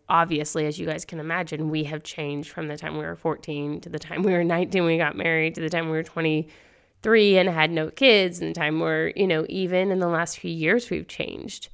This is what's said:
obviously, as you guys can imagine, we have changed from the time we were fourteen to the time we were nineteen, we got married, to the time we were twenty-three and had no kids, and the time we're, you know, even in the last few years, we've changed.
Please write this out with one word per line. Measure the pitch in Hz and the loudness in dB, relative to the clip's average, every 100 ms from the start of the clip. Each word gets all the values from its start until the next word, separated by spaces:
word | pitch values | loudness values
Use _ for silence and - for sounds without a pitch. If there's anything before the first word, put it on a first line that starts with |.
| - | 2
obviously, | 165 170 147 147 165 | 2 4 0 -2 -2
as | 151 156 | -2 -4
you | 165 | -6
guys | 160 | -6
can | - 165 | -8 -10
imagine, | 160 175 165 156 156 | -6 -6 -4 -4 -2
we | 156 | -2
have | 147 156 | -4 -8
changed | - - 147 143 - | -10 -8 -6 -6 -8
from | - 156 | -8 -8
the | 147 | -8
time | 160 151 | -8 -6
we | |
were | 160 170 | -8 -4
fourteen | 165 - - 147 147 151 | -4 -4 -6 -6 -6 -8
to | 170 | -8
the | 156 | -10
time | - 160 | -6 -2
we | 196 | 2
were | 175 | 2
nineteen, | 170 170 180 185 | 2 2 0 2
we | 170 165 | 2 2
got | 151 | 0
married, | 160 165 160 160 | 0 0 0 0
to | 160 | -2
the | 160 | -4
time | 170 | -2
we | 165 | -2
were | 160 | -4
twenty-three | 165 165 160 156 156 - _ _ _ _ 220 226 208 185 | -4 -2 0 0 -2 -12 _ _ _ _ 4 6 8 6
and | 185 | 4
had | 165 156 | 2 2
no | 160 156 | 0 -2
kids, | - 269 208 185 175 | 4 6 6 4 -2
and | 165 | -6
the | 165 | -2
time | 151 160 | -2 0
we're, | 165 160 160 | 0 0 0
you | - 190 | 2 2
know, | 156 - | 2 0
even | 190 180 180 190 | -4 0 2 2
in | 185 | 2
the | 175 | 2
last | 165 170 - | 0 -2 -6
few | 175 | -6
years, | 165 160 240 - | -2 2 2 0
we've | 160 - | -6 -6
changed. | - - - - - - | -8 -8 -10 -12 -14 -16